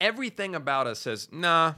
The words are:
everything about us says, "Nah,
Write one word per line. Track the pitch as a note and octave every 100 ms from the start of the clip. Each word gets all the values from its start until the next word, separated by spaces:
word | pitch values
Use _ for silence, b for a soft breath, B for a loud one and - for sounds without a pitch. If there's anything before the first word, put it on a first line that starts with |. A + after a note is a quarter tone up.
everything | G3+ A3+ B3+ - G3 E3+
about | C#3 C3+ B2
us | A2
says, | C3 G#2+ -
"Nah, | D#3 F3 E3 E3